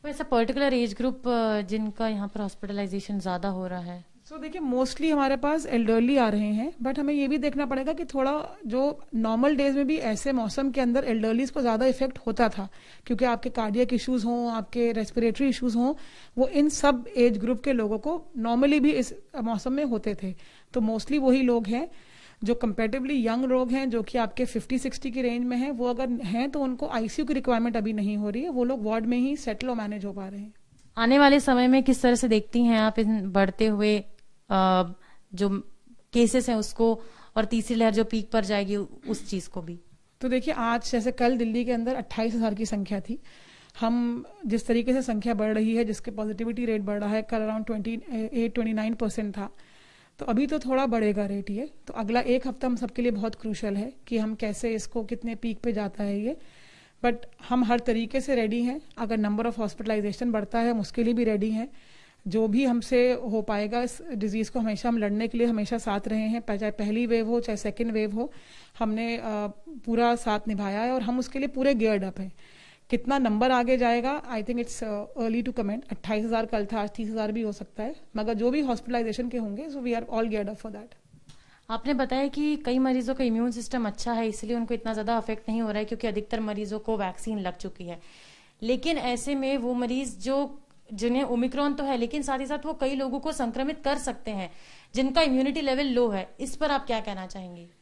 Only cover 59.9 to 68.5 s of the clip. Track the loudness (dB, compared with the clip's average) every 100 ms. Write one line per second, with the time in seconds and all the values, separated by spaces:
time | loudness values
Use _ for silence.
59.9 | 0 0 -2 0 0 0 0 2 0 -2
60.9 | 0 2 2 2 2 0 -2 -4 -10 -20
61.9 | -20 -20 _ -2 0 2 4 4 2 2
62.9 | 4 4 2 0 -2 0 -2 0 0 -2
63.9 | -6 -8 -4 -2 0 -2 0 -2 0 0
64.9 | 2 2 0 -2 2 2 2 0 -2 0
65.9 | -2 0 -2 0 -2 -2 -2 -2 -2 -2
66.9 | 0 2 2 2 0 0 -4 -4 -2 -2
67.9 | 0 -2 -2 -6 -8 -20